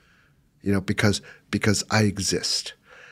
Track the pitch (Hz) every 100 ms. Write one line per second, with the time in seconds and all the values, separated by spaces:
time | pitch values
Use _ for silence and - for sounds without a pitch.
0 | _ _ _ _ _ _ 98 98 95 101
1 | 107 98 - - _ 104 107 98 - 107
2 | 104 95 92 87 - - - - _ -
3 | -